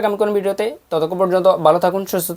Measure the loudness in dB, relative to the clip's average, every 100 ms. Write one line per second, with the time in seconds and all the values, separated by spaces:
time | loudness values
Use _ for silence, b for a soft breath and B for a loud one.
0 | 4 0 0 0 -2 -4 -6 -8 _ -4
1 | -2 -2 0 2 2 4 4 4 2 -2
2 | -4 -4 -4